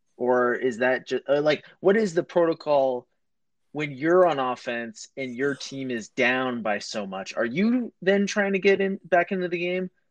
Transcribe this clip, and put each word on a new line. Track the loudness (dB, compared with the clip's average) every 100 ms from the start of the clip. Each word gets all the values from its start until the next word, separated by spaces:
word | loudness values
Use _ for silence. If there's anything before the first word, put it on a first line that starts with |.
| _ -4
Or | 0 2 2 0
is | -2 0
that | 0 0 -2
ju-, | -6 0
uh, | 0
like, | 2 0 -4 _
what | 4 6
is | 4 0
the |
protocol | -2 2 2 0 0 2 2 0 -8 _ _ _ _ _ _
when | -8 -8
you're | -4 2 6 6
on | 4
offense | -2 -4 -6 -6 -8 -12 -16 -10
and | -8 -4
your | -4
team | -4 -8 -8 -6
is | -6 -6
down | 0 0 2 -2 -2
by | -2 -4
so | -6 -8 -8
much? | -8 -8 -4
Are | -4
you | 0 0 0 -2 -4
then | 0 2 0
trying | 0 -2
to | 2
get | 2 2
in, | 2 -4 0
back | 0 2
into | -2 -4
the | -4
game? | -4 -4 -6 -10 _